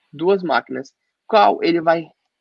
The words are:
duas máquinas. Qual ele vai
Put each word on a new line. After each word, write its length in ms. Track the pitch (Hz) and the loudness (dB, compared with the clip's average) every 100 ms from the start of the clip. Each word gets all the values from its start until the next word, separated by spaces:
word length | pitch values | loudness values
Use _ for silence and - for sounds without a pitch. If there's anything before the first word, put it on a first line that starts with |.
| _ | _
duas 300 | 143 170 196 | -6 -2 -2
máquinas. 500 | 175 123 - 127 135 _ _ _ - | 0 -2 -2 -10 -12 _ _ _ -2
Qual 380 | 220 202 185 | 2 2 2
ele 160 | 170 170 | 0 0
vai 260 | 165 165 156 _ _ _ | 0 0 -4 _ _ _